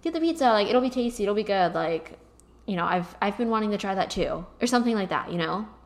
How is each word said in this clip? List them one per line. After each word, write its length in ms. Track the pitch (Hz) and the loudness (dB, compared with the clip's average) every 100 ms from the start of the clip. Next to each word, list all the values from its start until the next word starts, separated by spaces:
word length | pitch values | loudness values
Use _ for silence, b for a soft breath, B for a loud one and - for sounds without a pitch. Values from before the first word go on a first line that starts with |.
"Get 120 | 330 | -2
the 80 | 330 | 0
pizza, 240 | 330 330 262 | 0 2 4
like, 220 | 214 202 | 4 4
it'll 140 | 247 | 4
be 80 | 254 | 2
tasty, 340 | 247 240 233 | 0 -2 0
it'll 120 | 202 208 | 0 0
be 80 | |
good, 300 | 208 196 175 | 0 2 2
like, 440 | 165 165 160 165 - - - - - - | 2 -2 -2 -6 -20 -20 -20 -20 -16 -6
you 100 | 185 | -2
know, 100 | 175 | 0
I've, 300 | 180 175 - | 0 -2 -2
I've 160 | 202 202 | -4 0
been 120 | 233 | 0
wanting 220 | 220 214 | 0 0
to 60 | 202 | -2
try 180 | 202 190 | -2 -2
that 160 | - | -2
too," 340 | - 151 151 175 - | -2 -2 -4 -8 -4
or 60 | 240 | 0
something 280 | 240 240 220 | 2 2 0
like 140 | 190 | 0
that, 220 | 151 - | -4 -2
you 60 | 170 | -4
know? 300 | 160 180 214 - | -2 -2 -6 -14